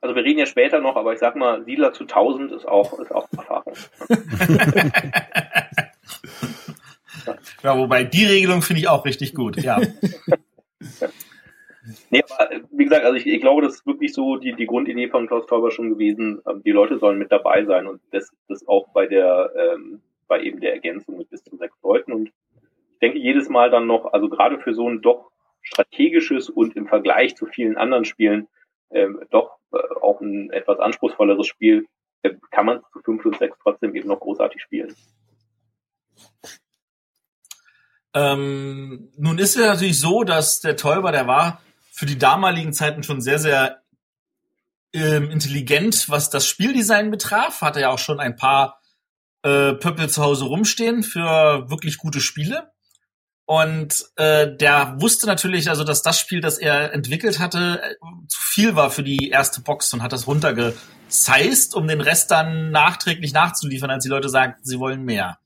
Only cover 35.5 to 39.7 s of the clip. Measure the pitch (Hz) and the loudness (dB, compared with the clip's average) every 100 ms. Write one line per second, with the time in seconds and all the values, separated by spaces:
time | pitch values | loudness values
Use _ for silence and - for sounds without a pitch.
35.5 | _ _ _ _ _ _ _ _ _ - | _ _ _ _ _ _ _ _ _ -20
36.5 | - _ _ _ _ _ _ _ _ _ | -20 _ _ _ _ _ _ _ _ _
37.5 | - _ _ _ _ _ 143 143 139 139 | -20 _ _ _ _ _ 0 0 0 -4
38.5 | 139 139 135 135 127 - 147 151 165 196 | -6 -8 -12 -14 -16 -20 -4 -4 0 0
39.5 | - 220 | 4 2